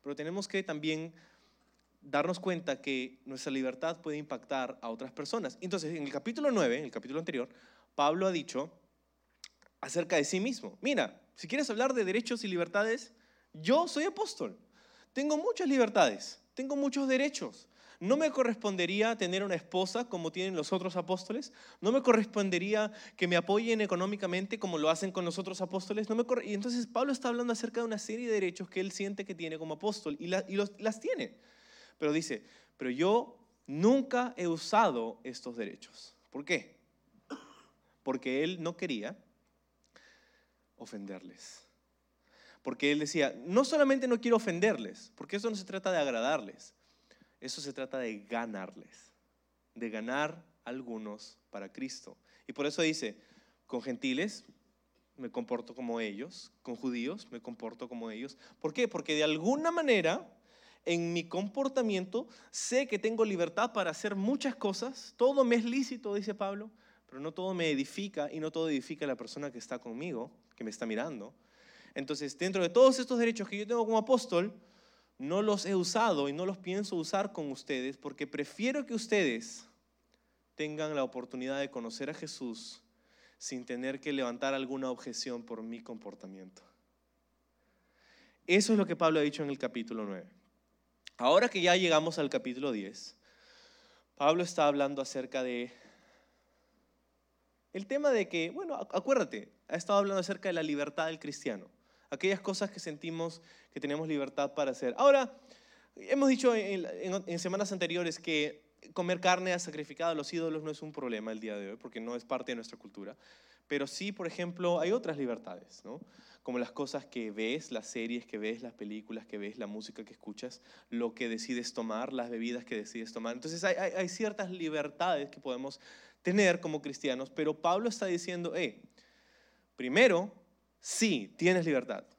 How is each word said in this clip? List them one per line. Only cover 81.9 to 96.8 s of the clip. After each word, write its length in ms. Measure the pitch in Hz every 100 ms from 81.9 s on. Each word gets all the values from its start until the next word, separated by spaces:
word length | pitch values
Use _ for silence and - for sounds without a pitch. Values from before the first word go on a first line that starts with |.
| 113 135
a 40 |
Jesús 680 | 156 156 - 123 113 - - _ _ _ _ - _
sin 260 | - 127
tener 360 | 120 123 131 135
que 120 | 151
levantar 420 | 139 123 120 135
alguna 360 | 135 135 135 131
objeción 540 | 120 135 117 135 120
por 180 | 117 113
mi 180 | 113 117
comportamiento. 800 | 117 113 101 87 98 95 92 - _ _ _ _ _ _ _ _ _ _ _ _ _ _ _ _ _ _ -
Eso 260 | 190 202
es 60 | 214
lo 80 | 190
que 100 | 170
Pablo 240 | 165 160
ha 20 |
dicho 220 | 147 147
en 60 | 143
el 80 | 135
capítulo 460 | 123 120 113 113
nueve. 240 | 104 92 85 _ _ _ _ _ _ _ - -
Ahora 320 | 123 175 240
que 140 | 196
ya 140 | 175 185
llegamos 420 | 180 156 165 160
al 100 | 143
capítulo 440 | 131 127 123 139
diez, 440 | 110 95 - - _ _ _ - - - - _ _ _ _
Pablo 260 | 143 170
está 240 | 175 - 147
hablando 340 | 143 139 139
acerca 440 | 131 135 127 131
de 280 | 127 123 123 - - _ _ _ _ _ _ _ _ _